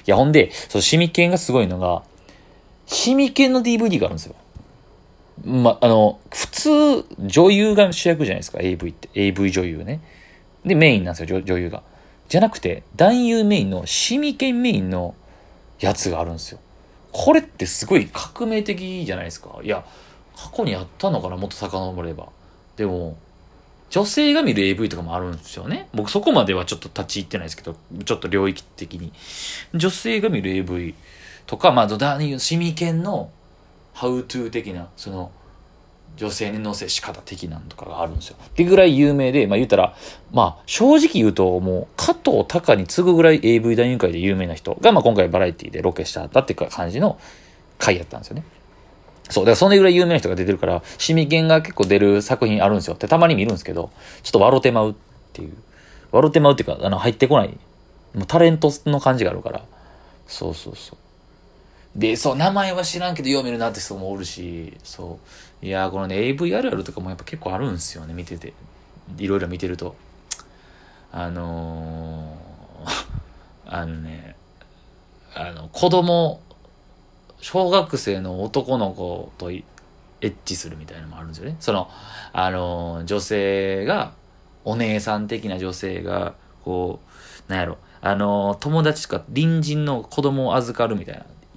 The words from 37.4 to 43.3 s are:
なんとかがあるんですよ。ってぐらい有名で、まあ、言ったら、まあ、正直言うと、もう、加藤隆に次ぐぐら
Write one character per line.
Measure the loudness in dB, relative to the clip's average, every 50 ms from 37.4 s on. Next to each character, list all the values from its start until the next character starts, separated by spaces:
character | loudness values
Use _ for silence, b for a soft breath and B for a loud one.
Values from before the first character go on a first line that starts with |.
| -12 -12
な | -12 -14
ん |
と | -16 -18 -18
か | -18 -16
が | -14 -8 -6
あ | -6
る | -6
ん | -6 -8
で |
す | -10 -10
よ。 | -16 -20 -20
っ | -6
て | 0 0 4
ぐ | 8 8
ら | 8 10
い | 8 8 6
有 | 4 4 4
名 | 2 2 2
で、 | 2 2 2 2
ま | 2
あ、 | 0
言 | 2
っ | 4
た | 4 4
ら、 | 4 2 B B B B B B B -2
ま | 2 2 2 2 0 -6
あ、 | -10 -8
正 | 0 4 6 6 8 8
直 | 6 4 4
言 | 2 2 2
う | 4
と、 | 4 2 2 2 0
も | 0 -2 -2 -2
う、 | -4 -8 -8 -4
加 | -2 -2 -2
藤 | 0 0 2 2 2 2 0
隆 | -2 0 4 4 4 4
に | 2 0
次 | 0 2 4
ぐ | 6 6
ぐ | 8 8
ら | 8